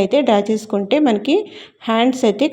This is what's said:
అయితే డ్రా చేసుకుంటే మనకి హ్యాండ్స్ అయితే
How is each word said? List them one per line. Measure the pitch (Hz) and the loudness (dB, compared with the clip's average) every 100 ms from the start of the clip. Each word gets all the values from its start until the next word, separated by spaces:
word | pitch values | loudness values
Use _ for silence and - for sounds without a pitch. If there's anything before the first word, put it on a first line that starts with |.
అయితే | 196 285 254 | 2 2 2
డ్రా | 208 202 | 2 0
చేసుకుంటే | 214 214 202 196 269 302 | -4 -4 -6 0 0 2
మనకి | 208 214 349 427 - - _ - | 0 0 -2 -2 -12 -20 _ -4
హ్యాండ్స్ | 226 247 254 226 | 0 0 2 0
అయితే | 202 302 | 2 0